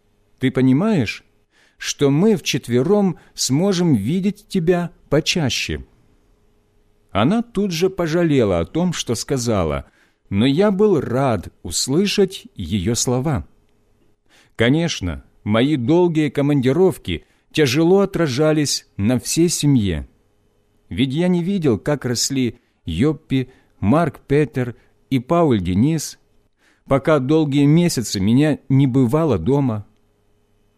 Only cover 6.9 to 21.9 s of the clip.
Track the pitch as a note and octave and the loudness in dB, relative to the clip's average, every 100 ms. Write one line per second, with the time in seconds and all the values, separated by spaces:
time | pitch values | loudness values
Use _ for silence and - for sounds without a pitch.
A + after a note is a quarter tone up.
6.9 | _ _ F#2+ C3 A3+ A#3 F#3+ G3+ D#3+ F#3 | _ _ -2 0 0 -4 -4 -2 0 -2
7.9 | F#3 E3 F3 E3 C#3 G#2 F2 E2+ D#3+ F3+ | -2 -2 0 2 2 2 0 -2 -2 -2
8.9 | - - A2+ - C#3 A#2 G2+ D#2+ C#2+ - | -4 -6 -6 -4 -4 0 0 0 -4 -8
9.9 | _ _ _ - G2+ C3 C#3+ G#3 F#3+ G#3+ | _ _ _ -6 0 0 2 2 2 2
10.9 | D#3+ A#2 A#2+ C#3 G#2 F2 _ - - - | 2 0 -2 0 -2 -6 _ -10 -6 -2
11.9 | D3+ G3+ - F#3+ - - - D#2+ G2+ F2+ | 0 0 0 -2 -2 -18 -12 -4 -2 -2
12.9 | A#2 C3 B2 D3+ A2 - _ _ _ _ | -2 -2 -2 -2 -4 -6 _ _ _ _
13.9 | _ _ _ _ _ _ - A#2 D#3 E3+ | _ _ _ _ _ _ 0 2 2 0
14.9 | - F2+ C#2+ - _ G2+ A2 C#3 D3 A#2 | -4 -8 -8 -14 _ -2 0 2 0 2
15.9 | F3 F3 D#3 D3 C#3+ C#3+ C#3+ B2+ D3+ F#3 | 2 2 0 -2 -2 0 2 2 2 2
16.9 | - - D#2 _ _ _ - C#3 C#3 E3 | 0 -8 -8 _ _ _ 0 0 2 2
17.9 | G3 G3 E3+ D#3 A#2+ D#3 D#3 C#3+ - - | 4 2 0 -2 0 0 0 -2 -4 -8
18.9 | - G#2 B2 - D#3+ E3+ - D3 C3 G2 | -4 -2 -2 -2 0 0 2 2 2 2
19.9 | D2+ C2 _ _ _ _ _ _ _ - | -4 -8 _ _ _ _ _ _ _ -10
20.9 | - C3+ D3 F3+ F3 E3+ G3+ D3+ C#3 D3+ | -4 -2 0 0 0 -2 -2 0 0 -2